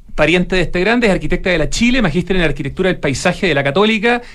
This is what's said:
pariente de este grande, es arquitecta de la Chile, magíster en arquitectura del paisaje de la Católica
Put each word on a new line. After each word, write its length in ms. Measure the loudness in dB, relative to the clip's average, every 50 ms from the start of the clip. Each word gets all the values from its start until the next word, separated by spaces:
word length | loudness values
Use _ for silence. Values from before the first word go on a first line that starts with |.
| -18 -8 -2
pariente 420 | 0 2 2 4 2 2 0 0
de 60 | 0 0
este 180 | 0 0 0
grande, 260 | 0 2 2 2 2
es 60 | 2 2
arquitecta 360 | 0 0 -2 -2 -2 0 0
de 80 | 0
la 120 | 0 0 -2
Chile, 320 | 0 0 2 2 2 2
magíster 340 | 0 0 0 -2 -2 0 0
en 60 | 0
arquitectura 480 | 2 0 0 -2 -6 -8 -4 -2 -2 -2
del 100 | -2 -2
paisaje 480 | -2 -4 -4 0 -2 -2 -2 0 -2
de 60 | 0 0
la 100 | 0 0
Católica 580 | 0 2 2 2 2 2 0 0 0 0 0 -4 -10